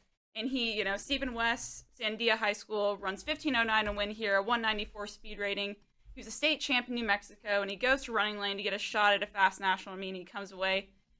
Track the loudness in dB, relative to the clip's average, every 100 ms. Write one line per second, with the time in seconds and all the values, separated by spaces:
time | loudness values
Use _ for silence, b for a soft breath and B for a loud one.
0 | _ _ _ -6 -2 0 0 0 0 -2
1 | -2 -2 -2 0 0 0 -4 -10 -16 -6
2 | -4 0 2 2 2 -2 -2 0 2 0
3 | -4 -4 -4 -2 0 2 4 4 2 0
4 | -2 -2 2 2 4 2 2 0 -4 -8
5 | -10 -10 -12 -4 -4 -2 -4 -6 _ _
6 | -20 -14 -10 0 0 0 0 0 0 -2
7 | 0 0 -2 -10 0 0 0 0 2 2
8 | 2 0 0 0 -2 -2 -2 -2 -2 4
9 | 6 4 2 4 4 4 0 0 -4 -8
10 | -6 -8 -8 -10 -10 -2 0 0 -2 _
11 | _